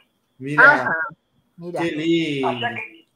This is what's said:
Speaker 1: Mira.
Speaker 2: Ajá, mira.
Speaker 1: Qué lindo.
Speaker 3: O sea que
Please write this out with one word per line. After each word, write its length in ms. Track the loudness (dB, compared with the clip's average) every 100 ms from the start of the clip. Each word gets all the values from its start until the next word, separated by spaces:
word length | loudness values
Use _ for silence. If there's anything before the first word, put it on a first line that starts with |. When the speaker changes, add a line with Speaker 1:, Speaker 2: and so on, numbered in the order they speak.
| _ _ _ -14
Speaker 1:
Mira. 340 | -4 4 6
Speaker 2:
Ajá, 240 | 6 2 -4 -6 -12 _ _ _ -18
mira. 240 | -10 -4
Speaker 1:
Qué 80 | -4
lindo. 580 | -2 0 2 0 -2 -2
Speaker 3:
O 100 | -2
sea 140 | -6
que 320 | -6 -12 -16 _